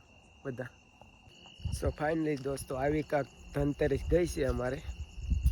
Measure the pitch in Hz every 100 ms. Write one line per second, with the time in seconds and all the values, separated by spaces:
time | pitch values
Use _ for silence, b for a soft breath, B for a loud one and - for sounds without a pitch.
0 | - - - - 139 120 127 - - -
1 | - - - - - - - - 151 -
2 | 151 165 151 139 135 135 - 131 143 151
3 | 143 151 131 - - 143 143 139 151 131
4 | - 165 170 - 131 123 123 143 - -
5 | - - - - -